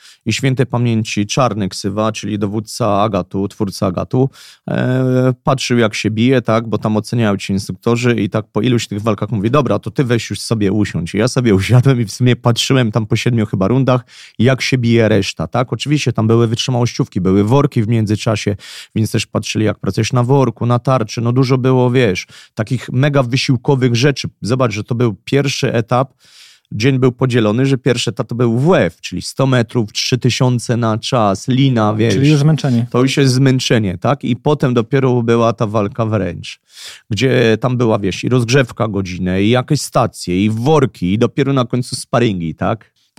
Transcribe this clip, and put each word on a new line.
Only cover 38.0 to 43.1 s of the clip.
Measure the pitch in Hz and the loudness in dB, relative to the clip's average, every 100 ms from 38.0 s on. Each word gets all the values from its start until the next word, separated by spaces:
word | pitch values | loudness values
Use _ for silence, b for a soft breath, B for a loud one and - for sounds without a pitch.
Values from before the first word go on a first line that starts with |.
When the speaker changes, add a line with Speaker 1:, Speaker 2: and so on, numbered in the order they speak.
| 101 - | -2 -4
Speaker 1:
i | 117 | -2
rozgrzewka | 127 113 139 127 - 113 | 0 2 2 0 -2 -4
godzinę, | 101 92 90 90 92 | -4 -6 -4 -2 0
i | 101 | 2
jakieś | 123 120 147 | 2 0 -4
stacje, | - 147 113 - - 90 | -2 -2 -2 -4 -4 0
i | 104 | 0
worki, | 110 123 156 131 - 90 | 0 2 4 2 -2 -2
i | 104 | 0
dopiero | 120 - 135 | 0 0 0
na | 139 | 0
końcu | 123 127 123 - | 0 -4 -4 -10
sparingi, | - 123 117 92 82 | -4 0 0 -2 -6
tak? | - 92 107 _ _ _ | -4 -4 -4 _ _ _